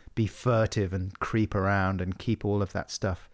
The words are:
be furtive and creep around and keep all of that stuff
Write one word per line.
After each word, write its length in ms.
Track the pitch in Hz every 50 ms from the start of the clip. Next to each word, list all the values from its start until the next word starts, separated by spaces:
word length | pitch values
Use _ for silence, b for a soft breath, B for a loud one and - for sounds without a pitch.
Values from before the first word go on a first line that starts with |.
| b b -
be 100 | 120 110
furtive 680 | 95 - - - 127 120 110 110 104 - 113 98 90
and 240 | 95 92 92 95 - -
creep 340 | - - - 110 107 - -
around 460 | 101 95 98 101 98 95 95 95 90
and 180 | 92 92 95 -
keep 260 | - 120 110 - -
all 160 | 104 101 101
of 120 | 98 -
that 180 | - - - -
stuff 380 | - - - 95 90 - - -